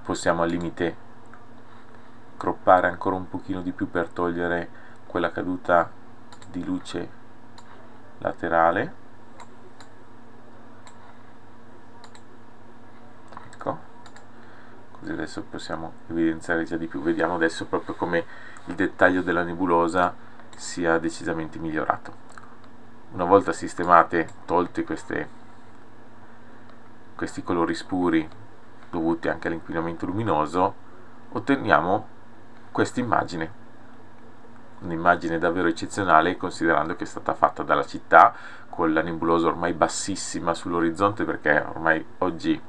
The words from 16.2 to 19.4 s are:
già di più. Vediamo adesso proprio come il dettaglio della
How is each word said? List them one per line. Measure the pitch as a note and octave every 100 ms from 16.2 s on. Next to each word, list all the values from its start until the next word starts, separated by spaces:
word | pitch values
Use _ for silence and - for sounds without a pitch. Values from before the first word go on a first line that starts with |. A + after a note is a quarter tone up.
| E2 D#2+ D#2+ E2+ D#2+
già | E2
di | D#2+
più. | -
Vediamo | D2+ E2 E2 F2
adesso | E2 - -
proprio | F2+ - F2
come | F2 E2+ E2 - - - -
il | -
dettaglio | F#2+ - F#2 F#2
della | F2 F2